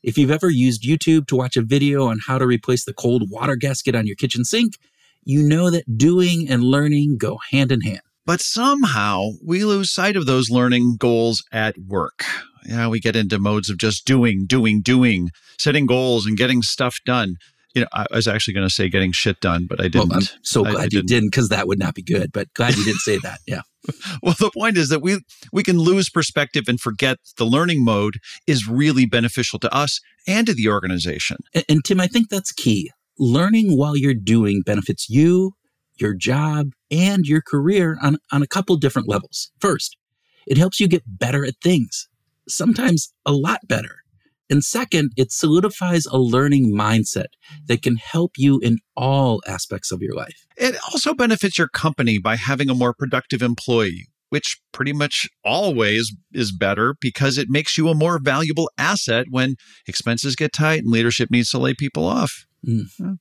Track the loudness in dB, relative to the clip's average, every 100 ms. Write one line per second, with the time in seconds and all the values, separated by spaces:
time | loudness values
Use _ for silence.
0 | -2 0 2 2 2 4 2 2 -2 0
1 | 2 2 2 -2 0 -2 0 0 2 2
2 | 0 -2 -2 0 2 0 0 -2 -2 -4
3 | 0 0 -2 -4 -4 -2 -2 -2 -2 -2
4 | -2 -2 -4 -2 -2 0 0 -2 _ _
5 | _ _ -2 2 4 4 2 0 -2 2
6 | 4 4 2 0 0 2 4 4 2 2
7 | 2 0 -2 -6 -2 0 2 2 0 -6
8 | _ _ -4 -2 -2 0 0 2 2 2
9 | 0 0 -4 -6 -4 0 2 0 0 -2
10 | 0 0 2 2 2 2 2 2 2 2
11 | 2 2 2 -2 -6 -4 -4 -6 -6 -4
12 | -4 -8 -8 -8 -10 _ -8 -4 -2 0
13 | 0 0 0 0 0 0 -2 -2 -2 -2
14 | 2 4 4 2 0 2 2 2 2 4
15 | 4 2 -2 -8 _ -4 0 2 2 2
16 | 2 0 0 0 2 2 0 -2 -4 -4
17 | -2 -2 -2 -6 _ _ _ -2 -2 -4
18 | -2 -2 0 -2 -2 -2 -2 0 0 2
19 | 0 0 -2 -2 -2 -2 -2 -2 0 2
20 | 2 0 -2 -6 -4 0 0 0 -2 -2
21 | 2 2 2 0 0 0 -2 -2 -2 -6
22 | -4 -2 -2 -6 -8 -2 0 2 0 -2
23 | -2 -4 -4 -14 -10 -10 -12 _ -14 -12
24 | -12 -4 -2 0 0 0 0 2 2 0
25 | 0 -4 _ -20 -6 -2 2 2 4 2
26 | 2 -2 -2 -2 -2 -4 -2 -4 -4 -2
27 | -2 -2 -8 -4 0 2 2 2 2 2
28 | 0 -4 -16 -8 -2 -2 0 0 2 4
29 | 2 2 0 -2 -6 -4 -2 -2 -2 -4
30 | _ _ -2 0 0 0 0 0 -2 -4
31 | -4 -4 -6 -8 -4 -4 2 0 2 0
32 | 2 0 0 -4 -8 -2 0 0 -2 _
33 | _ _ 2 2 4 4 4 2 2 2
34 | 0 0 2 2 4 0 0 -2 -2 -6
35 | 0 4 4 4 0 -4 _ _ _ _
36 | -4 -2 -2 0 0 -2 -4 -6 _ 0
37 | 2 2 2 0 0 0 2 2 2 0
38 | 0 0 _ -2 0 -2 0 2 2 0
39 | -2 -4 -4 -12 -12 _ -2 -2 -6 -12
40 | _ _ _ _ 0 2 4 2 2 2
41 | -2 -6 -2 -2 -4 -2 2 2 0 -6
42 | -14 _ _ _ -12 -4 0 0 2 0
43 | -2 _ -2 0 0 -4 -4 -6 -6 -16
44 | _ _ _ _ _ 0 0 -4 -2 0
45 | 0 0 -2 0 2 2 2 -2 0 0
46 | 0 0 2 2 4 4 4 2 2 2
47 | 0 -4 -8 _ -20 -20 -2 -2 0 -2
48 | -2 -2 -2 2 4 4 2 0 _ -4
49 | 0 2 2 0 -4 -12 -10 -10 -8 -8
50 | -6 -8 -10 -18 _ -4 -4 -4 -6 -4
51 | -4 0 0 2 0 0 -2 0 -2 0
52 | 0 0 0 -2 -2 -2 0 0 0 -2
53 | -4 -4 -2 -2 -2 -2 0 2 2 -4
54 | -14 _ _ -6 -4 -10 _ -6 -4 -2
55 | -4 -4 -6 _ -4 0 0 2 2 2
56 | -2 -8 _ -6 -4 -2 -2 0 -2 -2
57 | -6 0 0 0 -2 -2 -2 0 0 2
58 | 0 0 0 0 -2 -2 -4 -2 -2 -2
59 | -2 -2 -2 -2 -2 -4 _ -20 -10 -6
60 | -4 -2 -4 -2 -4 0 0 0 0 2
61 | 2 0 0 0 0 0 -2 -2 -6 -4
62 | -2 -2 -2 -6 _ _ -4 -4 -4 -10
63 | -10 -10